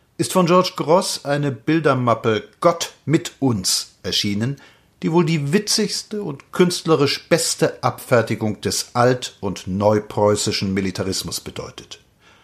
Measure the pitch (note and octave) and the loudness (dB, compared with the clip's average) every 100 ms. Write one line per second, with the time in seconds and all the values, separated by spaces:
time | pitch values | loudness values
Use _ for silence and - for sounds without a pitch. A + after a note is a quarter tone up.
0 | _ - - F#3+ F3 F3+ F3+ - C#3+ F3 | _ -6 -2 2 4 4 2 -2 2 2
1 | F#3+ - C#3 C#3+ C#3+ A#2+ - D#3+ D3+ C3 | 2 -6 -4 -2 -2 -2 -2 0 2 2
2 | B2 A2+ A#2 G#2+ - _ E3+ E3+ - - | 2 2 2 0 -4 _ 0 0 -4 -8
3 | - D#3 E3+ - C3+ G#2+ F#2 - - _ | 0 0 0 -2 -2 0 -2 -4 -4 _
4 | G2 - G#2 G2+ A#2+ C#3+ - _ _ _ | -6 -2 -2 -2 -2 -4 -14 _ _ _
5 | F3+ E3 D#3+ E3 C#3+ F#3+ G#3 - G#3+ - | 0 2 2 0 0 0 0 -2 -2 -4
6 | - G#3 G3 C#3 - - F3+ - D#3+ D#3 | -8 -8 -8 -10 -6 2 2 2 0 2
7 | C#3 - - E3 - - D#3 - B2+ - | 2 0 0 0 0 0 -2 0 -4 -4
8 | - A#2+ A2+ G#2+ A2 G2 G2 - - B2 | 0 2 2 -2 -2 -2 -4 -4 -4 2
9 | A#2+ B2+ - - G2 F2 - F#2+ G#2 G#2+ | 2 2 -4 -8 -6 -6 -6 0 2 2
10 | - - G#2 G#2 - G2 G2+ F#2+ F#2+ F#2 | 0 0 2 2 0 -2 -2 -2 -2 -4
11 | F#2+ F2 E2+ - - - - - - - | -6 -6 -6 -10 -10 -12 -14 -16 -20 -20
12 | _ _ _ _ | _ _ _ _